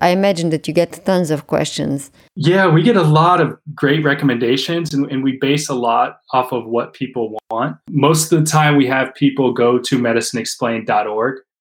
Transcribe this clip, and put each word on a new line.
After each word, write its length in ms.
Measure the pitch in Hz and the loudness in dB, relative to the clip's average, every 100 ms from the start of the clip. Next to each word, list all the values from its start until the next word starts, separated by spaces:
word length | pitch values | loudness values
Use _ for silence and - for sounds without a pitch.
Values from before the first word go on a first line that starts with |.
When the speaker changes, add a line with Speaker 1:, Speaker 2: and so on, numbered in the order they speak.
Speaker 1:
I 80 | 175 | 0
imagine 400 | 185 196 170 165 | 2 2 0 -2
that 180 | 156 160 | -2 -2
you 60 | |
get 320 | 160 170 - - | -2 -2 -2 -2
tons 240 | 185 156 | 0 0
of 180 | 156 - | -4 -2
questions. 640 | 156 156 - 147 139 - _ _ - | -2 -2 -4 -4 -6 -8 _ _ -2
Speaker 2:
Yeah, 320 | 135 190 185 | 2 4 4
we 160 | 160 | 4
get 140 | 208 208 | 4 4
a 60 | |
lot 380 | 156 156 175 175 | 4 4 4 4
of 160 | 139 - 151 | 0 -4 -14
great 300 | - 139 156 | -2 0 2
recommendations, 920 | 147 139 139 120 120 135 - 170 156 | 0 2 0 0 0 -2 -2 -4 -4
and, 160 | 139 139 | -4 -4
and 120 | 131 | -2
we 140 | 135 131 | -2 -2
base 320 | 135 147 147 | 0 -2 -2
a 60 | 127 | -2
lot 440 | 120 120 127 - - | 0 0 0 -4 -4
off 200 | 127 127 | -2 -2
of 140 | 123 113 | -4 -2
what 280 | 117 117 | -4 -4
people 440 | - 131 127 107 110 - | -8 -8 -6 -6 -8 -8
want. 260 | 113 151 156 - | -6 -6 -8 -6
Most 420 | 147 143 160 - | 0 2 2 2
of 120 | 160 | 2
the 60 | 151 | 2
time 260 | 156 151 143 | 2 4 4
we 120 | 127 | 2
have 260 | 135 131 | 0 -4
people 400 | - 139 135 127 | 0 0 2 0
go 240 | 120 120 123 | 2 2 2
to 220 | - 123 | 0 -2
medicine 400 | 120 117 110 117 | 0 0 -2 -6
explained 480 | 110 - 120 113 110 | -8 -6 -4 -4 -2
dot 180 | 107 107 | -2 -2
org 340 | 107 127 131 _ _ | -2 -4 -6 _ _